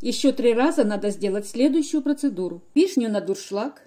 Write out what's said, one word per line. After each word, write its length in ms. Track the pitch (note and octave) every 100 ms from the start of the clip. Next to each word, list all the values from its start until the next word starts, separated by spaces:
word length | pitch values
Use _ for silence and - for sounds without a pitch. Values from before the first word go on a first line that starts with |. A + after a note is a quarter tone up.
Ещё 320 | A#3+ A#3 C#4
три 220 | B3+ A#3+
раза 300 | A#3 C#4+ D#4+
надо 260 | G#3+ G3+ G#3
сделать 360 | G3 G3+ G3+ G#3
следующую 540 | A#3 C#4 D#4 C#4+ D#4
процедуру. 640 | C#4+ C#4+ C#4 F#3+ F3+ F3 -
Вишню 360 | D4 F#4+ C4+ A3+
на 100 | G#3
дуршлаг 640 | F#3+ F#3+ - G3 C4 -